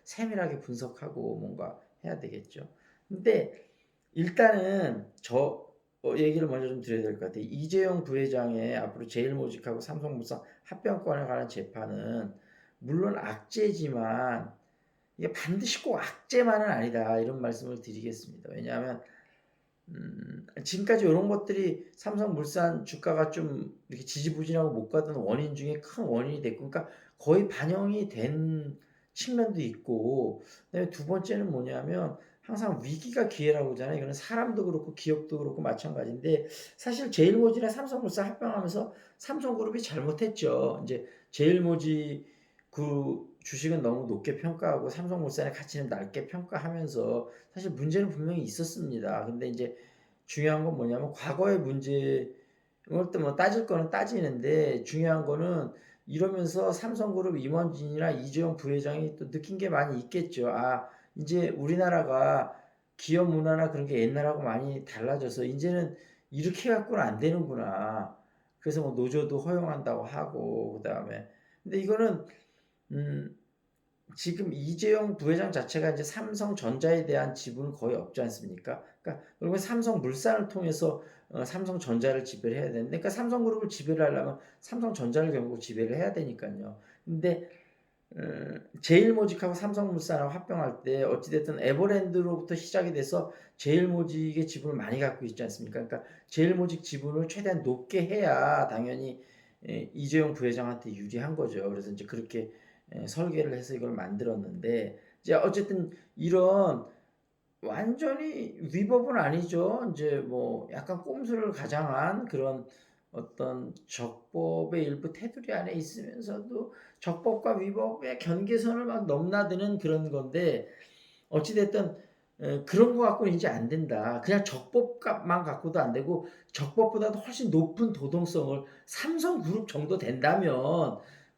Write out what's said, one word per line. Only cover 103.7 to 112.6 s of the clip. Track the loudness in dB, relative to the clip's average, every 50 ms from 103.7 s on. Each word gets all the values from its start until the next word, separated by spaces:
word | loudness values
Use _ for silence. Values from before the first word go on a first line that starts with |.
| -8
이걸 | -6 -4 -4 -4
만들었는데 | -4 -6 -6 -4 -2 -2 -2 -2 -2 -4 -6 -8 -6 0 0 2 2 0 -2 -8 -14 -20 _ _ _ 0
이제 | 4 4
어쨌든 | 6 6 4 2 2 0 0 0 -2 -2 -2 -6 -14 -20 _ _
이런 | -4 0 4 6 8 8 8 8 8 6 6 4 0 -4 -10 -18 _ _ _ _ _ _ _ _ _ _ _ _ -10 -8
완전히 | -6 -4 -2 0 0 0 0 0 0 0 0 -4 -6 -6 -6 -8 -8 -10 -10 -10 -4 0
위법은 | 0 4 6 6 4 4 4 2
아니죠. | 2 2 4 2 2 0 0 0 2 2 2 2 0 -2 -4 -4
이제 | 0 0 0 0 0
뭐 | -2 -2 -2 -2 -2 -2 -2 -4 -6 -8 -12
약간 | -12 -6 -6 -6 -6 -4
꼼수를 | -6 -6 -6 -4 -2 -2 0 0 -2 -2
가장한 | -4 -6 -2 -2 0 0 0 0 0 0 0 0 -2 -4
그런 | -4 -2 -2 0 0 -2 -4